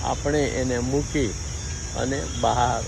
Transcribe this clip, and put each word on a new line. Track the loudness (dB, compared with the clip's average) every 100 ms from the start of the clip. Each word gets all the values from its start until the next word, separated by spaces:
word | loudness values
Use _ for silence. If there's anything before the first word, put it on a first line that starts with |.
આપણે | -2 -2 2 2 2
એને | 2 0 0
મૂકી | 2 0 2 0 0 -2 -6 -6 -6 -6 -6 -4
અને | -2 -2 -4 0
બહાર | 2 4 4 2